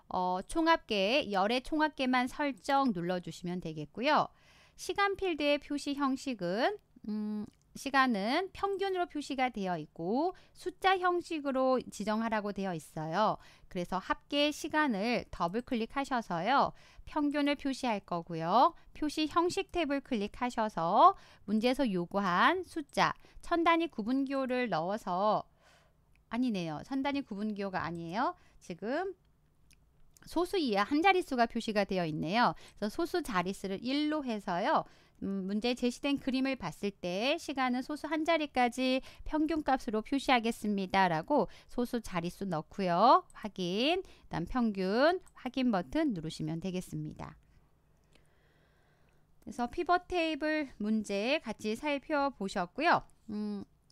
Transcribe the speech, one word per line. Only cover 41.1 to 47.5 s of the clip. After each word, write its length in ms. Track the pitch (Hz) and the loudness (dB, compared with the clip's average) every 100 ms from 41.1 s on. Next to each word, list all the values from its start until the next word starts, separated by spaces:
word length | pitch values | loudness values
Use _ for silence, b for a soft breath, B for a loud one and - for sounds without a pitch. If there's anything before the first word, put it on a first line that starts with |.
| 156 175 285 175 B B | 2 2 2 2 B B
소수 320 | - 240 240 | -4 -2 -4
자릿수 460 | - 175 170 - 202 | -4 -4 -4 -4 -4
넣고요. 760 | 156 - - 185 170 233 349 - | -4 -6 -2 2 6 8 6 4
확인, 680 | - 214 - 175 202 277 370 - b | -10 -10 -4 -2 0 2 0 -4 b
그다음 220 | b 156 175 | b -6 -2
평균 720 | 254 226 190 185 226 302 370 - | 0 0 0 0 4 4 2 -4
확인 360 | - 254 262 254 | -12 -8 -2 0
버튼 420 | 196 131 294 311 | 0 0 0 0
누르시면 460 | 175 156 - 156 165 | -2 -6 -6 -4 -4
되겠습니다. 800 | 185 180 - 156 151 - - - _ | -4 -6 -6 -8 -8 -10 -14 -16 _